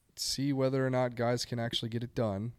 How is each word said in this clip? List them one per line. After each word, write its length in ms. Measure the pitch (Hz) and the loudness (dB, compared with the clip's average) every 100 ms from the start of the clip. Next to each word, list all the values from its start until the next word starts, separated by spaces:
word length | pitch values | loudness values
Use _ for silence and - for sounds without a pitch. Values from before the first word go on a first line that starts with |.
| _ - | _ -8
see 360 | - - 143 | -4 0 0
whether 320 | 135 131 135 | 2 2 2
or 60 | 131 | 2
not 240 | 127 127 | 2 0
guys 300 | 120 117 123 | 0 0 0
can 160 | - 120 | -2 -4
actually 300 | 117 - 117 | -2 -2 -2
get 120 | 113 | -4
it 140 | 120 - | -4 -2
done, 360 | 110 98 113 | 0 0 -4